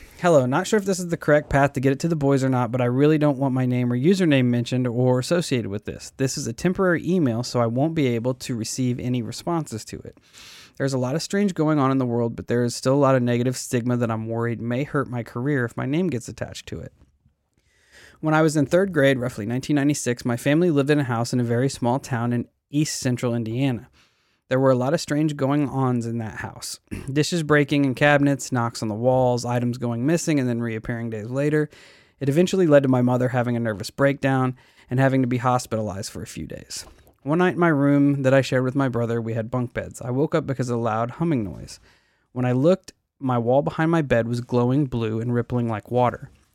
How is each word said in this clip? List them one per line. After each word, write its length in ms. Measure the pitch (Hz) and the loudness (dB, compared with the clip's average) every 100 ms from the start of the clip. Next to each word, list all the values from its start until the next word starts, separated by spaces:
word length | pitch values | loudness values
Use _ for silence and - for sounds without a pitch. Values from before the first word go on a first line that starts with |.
| - - | -20 -2
Hello, 260 | 180 151 127 | 4 4 4
not 200 | 147 185 | 0 0
sure 140 | 220 | 0
if 60 | 196 | 0
this 140 | 185 | -2
is 100 | 175 | -4
the 80 | 165 | -2
correct 320 | - 151 - | 2 2 4
path 240 | 139 139 | 2 2
to 80 | 127 | 2
get 100 | 135 | 0
it 80 | 135 | 0
to 80 | 170 | -2
the 80 | 160 | 0
boys 300 | 139 139 131 | 2 2 2
or 40 | |
not, 220 | 127 120 | 0 0
but 80 | 123 | 0
I 60 | 123 | 0
really 320 | 127 147 156 | 2 4 4
don't 200 | 147 131 | 2 2
want 160 | 139 | 0
my 120 | 131 127 | 0 0
name 260 | 127 123 | 0 0
or 60 | 123 | 2
username 480 | 156 190 170 135 123 | 2 4 4 4 4
mentioned 420 | 120 120 127 123 | 2 0 -2 -2
or 320 | 117 127 123 | 0 2 2
associated 480 | 127 175 - 127 104 | 2 -2 0 -2 -2
with 160 | 101 | -6
this. 300 | - - - - | -8 -12 -12 -4
This 220 | 135 - | -4 -2
is 100 | 113 | -8
a 60 | |
temporary 520 | 120 180 185 185 160 156 | -4 -2 0 0 0 0
email, 380 | 185 131 113 | 0 0 0
so 160 | 120 123 | -2 -2
I 80 | 117 | 0
won't 260 | 123 160 | 0 -2
be 140 | 165 131 | 0 0
able 260 | 117 123 131 | 0 -2 -4
to 200 | - 117 | -6 -6
receive 460 | 110 - 127 123 | -6 -4 -2 -2
any 200 | 123 123 | -2 -4
responses 600 | 110 - 175 170 147 110 | -4 -8 -4 -4 -4 -10
to 160 | - - | -12 -14
it. 180 | - - _ - - - - - | -16 -20 _ -20 -20 -20 -18 -6
There's 160 | 135 | -4
a 40 | 131 | -2
lot 180 | 123 156 | -2 -4
of 60 | |
strange 320 | - 202 202 | -2 0 0
going 240 | 170 151 151 | 0 0 2
on 140 | 135 | 2
in 60 | 135 | 2
the 80 | 127 | 0
world, 320 | 117 117 117 | 0 -2 -4
but 100 | - | -2
there 160 | 120 | 0
is 100 | 120 | 0
still 200 | - 131 | 0 0
a 20 | 143 | 4
lot 200 | 135 131 | 4 4
of 60 | |
negative 360 | 123 120 127 127 | 2 0 0 -4
stigma 400 | - 123 120 120 | -2 -2 0 0
that 120 | 117 | -2
I'm 180 | 110 110 | -4 -4
worried 340 | 117 117 110 | -4 -4 -4
may 240 | 117 123 - | -4 -4 -2
hurt 240 | 147 107 | -4 -4
my 140 | 120 | -6
career 420 | 110 120 139 139 117 | -8 -4 -2 0 -2
if 100 | - | -4
my 100 | 127 | -4
name 220 | 156 185 | -2 -2
gets 220 | 123 - | -4 -8
attached 380 | 110 - - - | -10 -10 -12 -12
to 120 | 85 | -12
it. 140 | - - _ _ _ _ _ _ _ _ _ - - _ | -14 -18 _ _ _ _ _ _ _ _ _ -20 -20 _
When 120 | 156 | 2
I 80 | 156 | 4
was 140 | 160 156 | 4 2
in 100 | 139 | 2
third 280 | 175 196 | 2 2
grade, 260 | 151 135 131 | 4 4 4
roughly 260 | 120 - 107 | -2 -6 -4
nineteen 300 | 127 - 147 | -4 0 2
ninety-six, 480 | 143 143 127 120 | 2 0 -2 -2
my 140 | 127 120 | -2 -2
family 340 | 143 151 180 | 2 2 4
lived 180 | 143 139 | 2 2
in 120 | 151 | 2
a 20 | |
house 300 | 127 117 117 | 0 -2 0
in 80 | 127 | 0
a 20 | |
very 240 | 120 117 135 | 0 0 0
small 320 | - 120 135 | -2 -2 -2
town 320 | - 117 120 | -2 -4 -2
in 160 | 120 - _ _ | -2 -6 _ _
east 260 | 147 156 - | -2 -2 -2
central 380 | 131 120 123 120 | -2 -2 -2 -2
Indiana. 540 | 110 120 139 113 - _ _ _ _ _ - | -4 -2 -2 -2 -8 _ _ _ _ _ -4
There 100 | 131 | 2
were 120 | 135 | 4
a 40 | 127 | 4
lot 180 | 127 | 2
of 80 | 160 | -2
strange 340 | - 147 156 147 | -2 0 0 0
going-ons 680 | 135 147 135 135 127 123 117 | 0 0 0 0 0 0 -2
in 120 | 117 | -6
that 180 | 107 - | -8 -10
house. 420 | 95 - - - _ | -12 -12 -14 -14 _
<clears throat> 180 | - - | -12 -4
Dishes 320 | 139 151 175 | -2 0 -2
breaking 420 | 147 147 143 143 139 | 2 2 4 2 0
in 100 | 120 | 2
cabinets, 560 | 147 143 143 135 - | 4 4 2 0 -2
knocks 300 | 127 117 - | -2 -2 -4
on 40 | 113 | -6
the 40 | 107 | -2
walls, 500 | 123 131 123 123 120 | 2 2 2 0 -2
items 320 | 123 120 120 | -2 -2 -2
going 280 | 123 117 135 | -4 -2 0
missing 340 | 170 - 147 | 0 0 0
and 80 | 127 | 0
then 120 | 117 | -2
reappearing 480 | 120 110 - 117 117 | -4 -6 -6 -6 -6
days 200 | 110 107 | -8 -6
later. 400 | 135 147 151 147 - - - _ _ | -2 0 0 -2 -8 -20 -20 _ _
It 100 | 135 | 0
eventually 380 | 147 180 190 170 | 2 2 2 6
led 160 | 143 | 6
to 60 | 135 | 6
my 120 | 127 | 4
mother 280 | 123 123 123 | 4 2 0
having 260 | 127 120 117 | 0 0 -2
a 40 | |
nervous 300 | 117 98 - | -2 -4 -6
breakdown 640 | - 139 139 135 135 127 127 _ _ - | 0 0 2 0 0 0 -4 _ _ -4
and 100 | 127 | 2
having 220 | 135 135 | 2 2
to 60 | 123 | 2
be 100 | 123 | 0
hospitalized 720 | 127 123 - 110 107 98 - | 2 0 0 -4 -4 -6 -10
for 100 | - | -12
a 60 | - | -12
few 180 | - 76 | -12 -12
days. 400 | - - - - - _ _ | -12 -14 -14 -16 -20 _ _
One 160 | 135 170 | -2 2
night 140 | 180 | 2
in 60 | 139 | 2
my 100 | 170 | 2
room 540 | 143 143 143 143 139 | 4 4 4 4 2
that 100 | 131 | 4
I 80 | 135 | 2
shared 220 | 123 131 | 4 0
with 120 | 127 139 | 0 0
my 140 | 135 | -2
brother, 300 | 117 117 117 | -2 -2 -4
we 120 | 113 | -4
had 160 | 113 110 | -6 -4
bunk 240 | 127 123 | -4 -4
beds. 280 | 107 87 - | -6 -10 -10
I 100 | 120 | -6
woke 240 | 127 156 160 | -2 0 -2
up 100 | 139 | -2
because 240 | 135 123 | -4 -2
of 80 | 120 | -2
a 40 | |
loud 300 | 117 110 120 | -2 -2 -4
humming 320 | 120 170 135 | -2 -2 0
noise. 360 | 98 57 - - _ _ _ _ _ | -4 -8 -16 -18 _ _ _ _ _
When 120 | 123 127 | -4 0
I 60 | |
looked, 420 | 127 160 185 - - _ _ | 2 2 2 -2 -20 _ _
my 180 | 135 120 | -2 0
wall 240 | 117 135 | 2 2
behind 300 | 156 - 160 | 2 0 2
my 100 | 165 | 2
bed 260 | 135 117 113 | 2 2 2
was 140 | 120 | -2
glowing 440 | 123 123 123 135 135 | -2 0 2 2 0
blue 360 | 120 113 110 | -2 -2 -4
and 120 | 120 | -2
rippling 360 | 120 117 123 117 | -2 -2 -2 -2
like 200 | 107 - | -4 -2
water. 400 | 120 120 - - _ _ | 0 2 0 -10 _ _